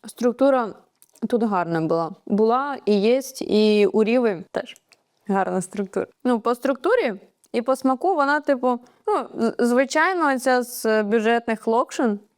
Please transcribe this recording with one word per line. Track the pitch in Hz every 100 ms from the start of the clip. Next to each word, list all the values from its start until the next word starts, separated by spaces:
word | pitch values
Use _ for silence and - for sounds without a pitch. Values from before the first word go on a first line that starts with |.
| 220
структура | - 240 233 269 262 220 - _ _ _ _ 220
тут | 240
гарна | 226 190 170 165
була. | 160 165 160 - -
Була | 202 220 247 285 269
і | - 208
єсть, | 208 262 262 -
і | - 208 214 208 202
у | 220
Ріви | 214 247 233 175 -
теж | - - - _ _ _ _ -
гарна | 196 180 185
структура. | 180 - 190 190 - _
Ну, | 247 233
по | 226
структурі | 247 269 262 349 494 294 196 _ _ _
і | 233
по | 240 247
смаку | 262 262 359
вона, | 349 277 294
типу, | 294 262 254 240 - _ -
ну, | 339 -
з-, | - 226 -
звичайно, | 240 240 269 311 339 370 302 262
ця | 254 247
з | 240 - 226 214
бюджетних | 208 226 220 233 233 220 -
локшин. | 226 - - 247 202 _